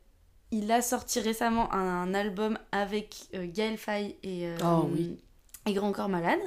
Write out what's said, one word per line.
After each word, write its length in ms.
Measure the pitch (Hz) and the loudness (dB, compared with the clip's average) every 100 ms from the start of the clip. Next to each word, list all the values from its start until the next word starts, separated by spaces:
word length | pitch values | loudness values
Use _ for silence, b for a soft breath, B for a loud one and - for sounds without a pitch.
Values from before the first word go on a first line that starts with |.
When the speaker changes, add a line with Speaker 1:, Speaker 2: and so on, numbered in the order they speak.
| - _ - - - | -20 _ -20 -20 -4
Speaker 1:
il 200 | 220 208 | -2 2
a 100 | 240 | 2
sorti 380 | 240 247 - 240 | 2 -2 -2 -2
récemment 520 | 214 226 233 233 226 | 0 0 2 2 2
un, 300 | 190 185 180 | 0 0 0
un 100 | 180 | 0
album 460 | 196 208 190 214 220 - | 0 0 0 -2 -2 -2
avec, 560 | 202 196 214 214 - - | -2 0 -2 -4 -12 -10
euh, 140 | 190 175 | -8 -6
Gaël 260 | 180 220 220 | -2 -2 -2
Faye 380 | - 208 202 - | -2 -2 -2 -6
et, 240 | 190 180 170 | -8 -4 -4
euh, 100 | 170 | 0
Speaker 2:
Oh 260 | 170 165 147 | 4 4 4
oui. 260 | 147 170 180 - - - - 208 | 0 -2 -6 -16 -20 -20 -6 -2
Speaker 1:
et 80 | |
Grand 180 | 196 202 | 0 0
Corps 160 | 196 202 | 0 -2
Malade, 300 | 180 170 339 | 0 2 2